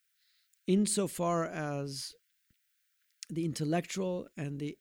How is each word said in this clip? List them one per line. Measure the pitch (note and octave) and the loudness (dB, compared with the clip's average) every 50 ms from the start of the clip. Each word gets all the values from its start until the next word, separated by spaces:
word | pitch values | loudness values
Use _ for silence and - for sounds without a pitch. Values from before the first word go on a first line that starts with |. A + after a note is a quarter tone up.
| _ _ _ _ _ _ _ _ _ _ _ _ _ - | _ _ _ _ _ _ _ _ _ _ _ _ _ 4
insofar | F#3 G3+ G#3 G3+ - G3+ G3 E3+ - - F3 E3+ E3+ E3 E3 | 6 6 6 4 4 2 0 0 0 0 0 2 2 2 2
as | E3 F#3 E3 D3+ D3 C#3+ C#3+ C#3 C#3 C#3 C3+ - - - - _ _ _ _ _ _ _ _ _ _ _ _ _ _ _ _ _ _ _ _ - - | 0 -2 -2 -2 -2 -2 -2 -4 -4 -6 -8 -8 -10 -12 -16 _ _ _ _ _ _ _ _ _ _ _ _ _ _ _ _ _ _ _ _ -14 -8
the | D#3 E3 E3+ | -4 -2 -2
intellectual | E3 C3 - D#3 D3 D#3+ F3 F3 - - F#3+ F#3+ F#3 F3+ F3+ - - - | -2 -2 0 0 2 2 2 0 0 -4 -4 -2 -2 -2 -4 -6 -8 -8
and | - C#3 C#3+ C#3+ C#3 | -8 -6 -6 -4 -4
the | D3 D3 - - | -4 -6 -6 -6